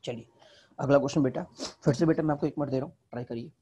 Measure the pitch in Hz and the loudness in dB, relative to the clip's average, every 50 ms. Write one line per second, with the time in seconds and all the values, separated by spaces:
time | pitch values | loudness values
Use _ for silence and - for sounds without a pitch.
0 | _ - 120 113 - _ _ _ - - - - _ _ _ - 143 131 139 139 | _ -10 -10 -10 -12 _ _ _ -20 -20 -20 -20 _ _ _ -8 0 4 4 4
1 | 127 139 - 165 143 131 131 156 - - - - - - - _ - 160 139 - | 4 2 0 2 2 2 0 -4 -10 -10 -12 -12 -12 -12 -12 _ 0 2 2 4
2 | 175 160 160 156 160 156 147 139 - 151 - - 143 135 127 131 127 170 - _ | 4 2 4 2 2 0 0 0 -2 -4 -2 -4 -4 -2 -2 -4 -4 -4 -12 _
3 | _ _ - 120 123 - 120 117 117 160 _ _ | _ _ -12 -12 -10 -8 -10 -10 -10 -12 _ _